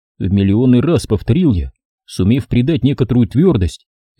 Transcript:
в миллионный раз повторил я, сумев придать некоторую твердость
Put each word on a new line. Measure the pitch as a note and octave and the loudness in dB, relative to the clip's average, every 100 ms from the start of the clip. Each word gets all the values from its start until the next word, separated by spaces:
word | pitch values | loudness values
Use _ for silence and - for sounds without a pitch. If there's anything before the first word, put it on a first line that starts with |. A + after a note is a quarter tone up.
| _ - | _ -8
в | F#2+ | -2
миллионный | G2+ G2 G#2 B2+ B2 | 0 2 2 2 2
раз | D#3 E3+ - | 2 -2 -2
повторил | G#2 - C3+ F3 | -4 -2 0 0
я, | F#2+ C2+ _ _ _ _ | 0 -4 _ _ _ _
сумев | - F#2 C3 - | -4 0 0 0
придать | B2 B2+ E3 | -2 0 0
некоторую | C3+ C#3 B2 B2 A#2+ | 0 -2 0 0 0
твердость | A2+ F#3 F2 F2 - _ _ _ | 2 2 2 -2 -6 _ _ _